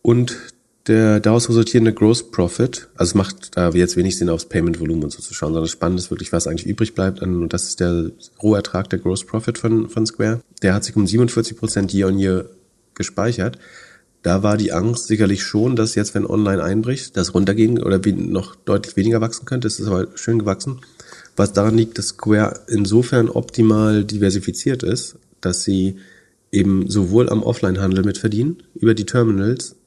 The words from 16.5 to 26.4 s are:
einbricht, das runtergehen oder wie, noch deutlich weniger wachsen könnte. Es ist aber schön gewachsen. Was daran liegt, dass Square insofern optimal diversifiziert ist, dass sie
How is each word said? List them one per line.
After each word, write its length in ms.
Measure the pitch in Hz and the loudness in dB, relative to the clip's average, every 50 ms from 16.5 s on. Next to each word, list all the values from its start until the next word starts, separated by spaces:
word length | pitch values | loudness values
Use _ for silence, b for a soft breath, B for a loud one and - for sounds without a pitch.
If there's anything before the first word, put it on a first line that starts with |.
| 98 92 76 | 0 0 -2
einbricht, 540 | 85 98 110 113 120 131 143 - - _ | -2 -2 -2 -2 -2 -4 -6 -8 -8 _
das 160 | 101 87 90 - | -4 -4 0 0
runtergehen 460 | 90 98 98 101 110 110 110 120 107 | 0 0 2 2 2 2 2 2 0
oder 220 | - - 98 92 95 | 0 0 0 2 2
wie, 80 | 101 92 | 0 0
noch 420 | 87 87 90 95 92 92 - - | 0 -2 -2 -4 -4 -4 -6 -14
deutlich 400 | _ _ - 101 98 - - - | _ _ -2 -2 -2 -2 -4 -2
weniger 240 | - 95 113 113 110 | 0 0 2 2 0
wachsen 260 | 113 117 117 - - | 0 -2 -6 -10 -8
könnte. 220 | - 131 123 120 | -6 -6 -4 -4
Es 120 | 110 - - | -4 -6 -4
ist 80 | 101 | -4
aber 200 | 107 95 90 95 - - | -2 -2 -2 -2 -4 -8
schön 240 | - - - 113 113 | -8 -4 -2 0 0
gewachsen. 400 | 104 104 95 - - 135 131 127 B B B B B B B B B B B | 0 -2 -4 -4 -6 -10 -10 -10 B B B B B B B B B B B
Was 180 | - 101 101 - | 0 0 2 4
daran 240 | 98 101 110 113 | 2 2 4 4
liegt, 200 | 117 117 110 - | 2 2 0 -4
dass 120 | - 101 - | -8 -8 -8
Square 520 | - - - 107 107 104 104 101 - - - | -10 -6 0 2 2 4 2 0 -2 -8 -8
insofern 640 | - 113 104 101 95 104 117 123 - 135 123 113 - | -4 -2 -2 0 4 4 4 4 4 2 2 2 2
optimal 720 | - 117 120 - - - 113 110 107 107 110 107 107 107 98 | 0 -4 -4 -4 0 2 4 4 4 4 4 4 2 2 0
diversifiziert 800 | 104 104 101 104 98 95 101 92 - - - - 139 131 - | -2 -2 0 0 0 0 -2 -4 -6 -8 -4 -2 -2 -2 -2
ist, 360 | - 82 113 - - - - - _ _ _ _ | -2 -4 -4 -4 -6 -12 -16 -20 _ _ _ _
dass 220 | - 92 90 - - | -4 -4 -4 -2 -2
sie 340 | - 98 95 95 95 92 B B B B B B B B B | 0 0 0 0 0 -2 B B B B B B B B B